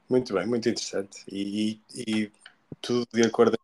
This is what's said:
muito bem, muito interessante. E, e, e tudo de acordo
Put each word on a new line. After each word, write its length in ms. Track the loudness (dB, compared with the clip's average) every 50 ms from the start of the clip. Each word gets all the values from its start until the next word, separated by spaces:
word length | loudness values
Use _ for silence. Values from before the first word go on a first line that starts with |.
| _ 0
muito 240 | 0 0 2 2 -2
bem, 140 | -2 -2 0
muito 200 | -2 0 0 0
interessante. 560 | -2 -2 -6 -6 -6 -6 -8 -8 -12 -20 -16 -12
E, 480 | -8 -6 -6 -4 -2 -2 -2 -2 -4 -6 _ _ -14
e, 80 | -12 -6 -2
e 240 | -2 -2 -2 -4 _ _ _ -20 _ _ _ -20 -18 -14
tudo 260 | -6 -2 -2 -2 -2 -2 2
de 80 | 2
acordo 360 | 2 2 6 6 4 6 4 0